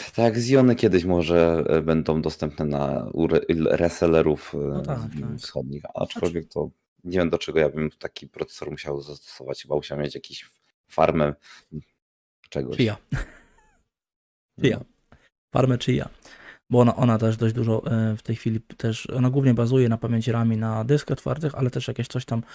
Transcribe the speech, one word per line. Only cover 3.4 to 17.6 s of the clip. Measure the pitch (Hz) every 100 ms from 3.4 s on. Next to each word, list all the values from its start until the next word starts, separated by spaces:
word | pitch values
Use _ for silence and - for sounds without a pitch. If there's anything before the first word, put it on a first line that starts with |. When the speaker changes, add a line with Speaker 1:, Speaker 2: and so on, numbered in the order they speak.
| -
Speaker 1:
il-, | 82 78
resellerów, | 80 85 - 85 80 78 73 -
e, | 76
Speaker 2:
No | 71 71
tak, | 71 127
Speaker 1:
z-, | 110 73
Speaker 2:
tak. | 71 73
Speaker 1:
wschodnich, | - - 64 71
Speaker 2:
Znaczy | -
Speaker 1:
aczkolwiek | - - - 87 85 78
to | 78 76 - _ _
nie | 90 92
wiem, | 85
do | 80
czego | - 78
ja | 76
bym | 76 78
taki | - - - 67
procesor | - - - 76
musiał | 76 76 71
zastosować. | 69 71 - - 64 67
Chyba | - 73
musiał | - 73
mieć | 73
jakiś | 69 - - - - _ _ _
farmę | - 82 78 73 71 - - _ 76 - _ _ _ _ _ _
czegoś. | 76 64 64
Speaker 2:
Chia. | 110 104 _
Speaker 1:
No. | - - - _ _ 880 762 _ _ _ _ _ _ _ -
Speaker 2:
Chia. | 127 101 - _ _ _ _ _ _
Farmę | - 131 123
Chia. | - 123 - - - - - - -
Bo | 120
ona, | 120 -
ona | 120 110
też | 113 113
dość | 113
dużo, | 117